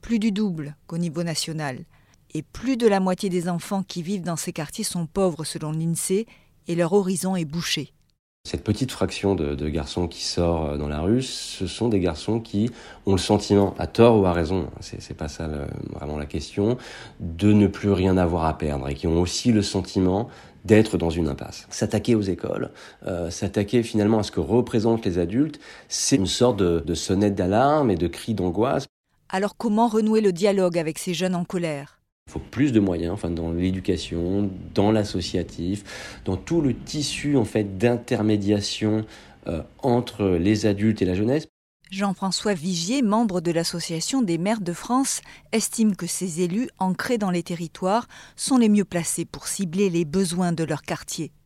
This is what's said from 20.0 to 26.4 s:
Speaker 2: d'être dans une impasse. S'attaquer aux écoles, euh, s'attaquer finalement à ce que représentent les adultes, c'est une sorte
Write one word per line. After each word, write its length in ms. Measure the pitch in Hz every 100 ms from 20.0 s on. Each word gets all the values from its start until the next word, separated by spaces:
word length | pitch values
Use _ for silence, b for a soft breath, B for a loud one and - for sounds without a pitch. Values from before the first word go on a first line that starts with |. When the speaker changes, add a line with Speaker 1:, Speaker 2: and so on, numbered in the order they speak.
| 90 95 135 B B B
Speaker 2:
d'être 340 | - 107 107 90
dans 120 | 85
une 160 | 80 78
impasse. 400 | 67 - - -
S'attaquer 460 | - - 107 104
aux 80 | 113
écoles, 480 | 98 87 - - 123 B B B -
euh, 200 | 90 85
s'attaquer 520 | 85 98 107 101 123
finalement 380 | 113 110 104 110
à 20 |
ce 80 | 101
que 80 | -
représentent 680 | 78 113 117 120 113 113
les 140 | 107 87
adultes, 400 | 85 113 156 151 B B B
c'est 260 | - -
une 140 | 135 92
sorte 300 | -